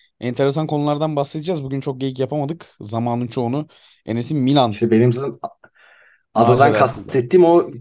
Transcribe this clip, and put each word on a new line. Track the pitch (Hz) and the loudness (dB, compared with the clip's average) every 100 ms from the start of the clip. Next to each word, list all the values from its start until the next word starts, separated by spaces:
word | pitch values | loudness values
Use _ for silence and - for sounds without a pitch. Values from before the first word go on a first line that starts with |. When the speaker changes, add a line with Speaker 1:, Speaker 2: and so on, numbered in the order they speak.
| _ _ | _ _
Speaker 1:
Enteresan | 123 120 139 147 156 | -6 -2 -2 -2 -2
konulardan | 151 147 147 156 147 | -2 -2 -2 -2 -4
bahsedeceğiz. | 139 156 156 165 | -4 -6 -6 -6
Bugün | 135 139 | -6 -8
çok | 143 131 | -6 -6
geyik | 135 127 | -6 -4
yapamadık. | 131 151 143 165 - - | -4 -4 -6 -8 -14 -20
Zamanın | 101 117 120 120 120 | -10 -6 -4 -4 -4
çoğunu | 131 120 139 151 _ _ _ - | -4 -4 -4 -8 _ _ _ -8
Enes'in | 113 120 156 | -6 -4 -2
Milan | 131 143 120 104 | 2 4 2 0
Speaker 2:
İşte | 113 | 2
benim | 110 123 | 4 4
zaten | 123 139 - | 2 -4 -8
a-, | - _ _ _ _ _ _ _ _ | -12 _ _ _ _ _ _ _ _
adadan | 110 117 123 139 | 2 4 6 4
Speaker 1:
macerasında. | |
Speaker 2:
kastettiğim | 107 131 104 98 135 123 180 170 | 4 2 0 -4 -2 2 6 6
o | 170 170 123 | 6 2 -6